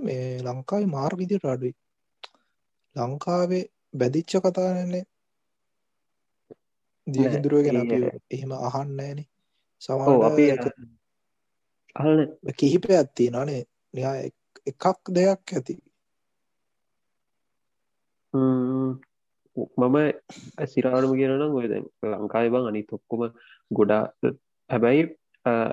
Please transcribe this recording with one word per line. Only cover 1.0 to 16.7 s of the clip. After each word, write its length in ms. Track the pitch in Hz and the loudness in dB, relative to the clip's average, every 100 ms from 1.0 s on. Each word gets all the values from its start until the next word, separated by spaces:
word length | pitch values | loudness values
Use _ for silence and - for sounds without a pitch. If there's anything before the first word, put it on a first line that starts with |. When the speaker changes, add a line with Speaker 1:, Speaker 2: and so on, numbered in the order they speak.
| 147 180 | -4 -4
Speaker 1:
විදියට 280 | 185 202 | -4 -2
අඩුයි. 300 | 143 127 127 - _ _ _ _ - _ _ _ _ _ _ 139 | -2 -2 -4 -8 _ _ _ _ -20 _ _ _ _ _ _ -8
ලංකාවේ 680 | 120 143 - 175 180 185 - _ _ | -6 -6 -2 0 0 -2 -6 _ _
බැදිච්ච 400 | 135 123 151 - 190 | -2 0 0 0 0
කතා 300 | 185 180 185 | 0 0 -2
නෑනේ. 380 | 180 180 180 - _ _ _ _ _ _ _ _ _ _ _ _ _ _ - _ _ _ _ - | -2 -4 -6 -8 _ _ _ _ _ _ _ _ _ _ _ _ _ _ -20 _ _ _ _ -6
දිය 160 | 131 | 0
Speaker 2:
නෑ, 100 | 131 | 0
Speaker 1:
කිඳුරුයෝ 320 | 147 143 147 | 2 2 4
ගැන 120 | 143 120 | 4 2
Speaker 2:
ඒ 60 | |
Speaker 1:
අපි 160 | 120 123 | 0 0
Speaker 2:
නෑ. 220 | 123 120 - | 0 -4 -12
Speaker 1:
එහෙම 220 | 131 135 | -10 -8
අහන්නේ 400 | 131 123 135 139 | -6 -4 -4 -6
නෑනේ. 320 | 139 139 143 151 _ _ _ _ _ - 135 | -8 -8 -10 -14 _ _ _ _ _ -6 0
Speaker 2:
ඔව්, 220 | 135 127 | 6 6
අපි 220 | 110 151 | 6 6
Speaker 1:
සමහරවිට 220 | 147 131 123 - 117 _ _ _ _ _ _ _ _ _ _ - | 4 4 -2 -6 -20 _ _ _ _ _ _ _ _ _ _ -2
Speaker 2:
අහලා 180 | 151 | 2
නෑ. 380 | 156 151 - - | 4 2 -4 -10
Speaker 1:
කිහිපයක් 560 | - 143 175 - 180 135 | 0 2 4 4 4 4
තියෙනවා 340 | - 120 123 | 0 0 0
නේ. 180 | 147 139 - _ _ | -4 -6 -10 _ _
නිකන් 260 | 127 131 135 | -6 -6 -6
එක්-, 460 | 135 _ _ - | -10 _ _ -12
එකක් 400 | - - 185 185 - | -12 -2 -2 -2 -2
දෙයක් 440 | 180 190 190 - | 2 4 2 -4
ඇති. 220 | 175 - - _ _ _ _ _ _ _ _ _ | -8 -8 -12 _ _ _ _ _ _ _ _ _